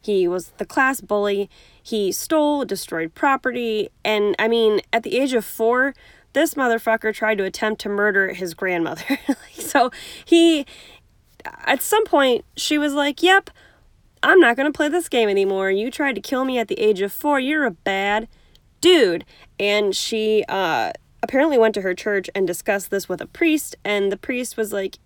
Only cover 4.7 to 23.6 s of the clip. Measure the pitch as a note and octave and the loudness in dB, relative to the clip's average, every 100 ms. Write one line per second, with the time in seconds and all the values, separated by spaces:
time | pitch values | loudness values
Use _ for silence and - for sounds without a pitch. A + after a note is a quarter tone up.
4.7 | G#3 - A#3 A3+ A#3 C4+ B3+ G#3 - A3+ | 2 0 -4 -2 -2 0 0 -4 -2 0
5.7 | B3 C4+ C4 - - _ C4+ D#4+ - B3+ | 2 0 -4 -20 -20 _ 0 0 0 0
6.7 | A3+ - A3+ A3 G#3+ G#3+ G#3+ F#3+ - G#3+ | 0 0 0 0 -2 -2 0 -2 -2 -4
7.7 | G#3+ G#3+ G3+ G#3 G3 F#3+ F#3 F3+ D#3+ F#3 | -4 -6 0 0 2 0 -4 -10 -6 -4
8.7 | F3 E3 E3 - C#4 - C#4 - - - | -2 -4 -6 -6 -6 -4 -6 -6 -14 -2
9.7 | C#4+ B3 - - - - E4 E4 D#4 C#4 | 2 2 -2 -18 -18 2 6 6 4 -2
10.7 | - - - _ _ _ _ - - - | -16 -20 -20 _ _ _ _ -16 -10 -2
11.7 | C4 - G#4+ A4 D#4 C4+ A#3+ - - - | -2 2 0 2 2 4 0 -4 -10 -4
12.7 | D4+ D4 C#4+ C#4+ C#4+ F4 F#4+ - - - | -2 0 0 -2 0 4 4 2 -20 -20
13.7 | _ _ _ _ _ F#3 C#4 B3 A#3+ D4 | _ _ _ _ _ 4 6 6 4 -2
14.7 | C#4 D4+ E4 - B3+ G#3+ G3 G3 F#3+ F#3+ | 0 -2 -2 -2 0 0 2 0 0 0
15.7 | F#3+ A#3 - C#4+ A#3+ - C4 C4 B3+ A3 | -2 -2 -4 -4 -4 -4 -4 -2 -2 -4
16.7 | G3 G#3+ G3 G3 - D4 C#4+ C4 D#4 C4+ | 0 0 0 -2 -4 -2 0 0 -2 -2
17.7 | E3+ - G3 G3+ G#3 A3+ _ _ _ _ | -4 -6 -4 -2 -2 -4 _ _ _ _
18.7 | _ E4+ F4+ G#3 F3 - - - _ G3+ | _ 4 6 6 0 -8 -20 -20 _ -2
19.7 | G#3 G#3 G3 - A3+ G#3+ G#3+ - G3 F3+ | 0 0 -2 -4 -4 0 0 0 -2 0
20.7 | C#3 G2+ - _ _ - C4+ D#4+ C4+ A3+ | 0 -2 -6 _ _ -2 2 2 4 4
21.7 | G#3 F#3+ F3+ - G3+ F#3 G3 F#3+ F3 - | 2 -4 -4 -2 -4 -4 -4 -2 -2 -4
22.7 | G3+ F#3+ G3 - G#3 - - E4+ D4+ | -4 -2 -6 -6 -8 -8 -2 0 0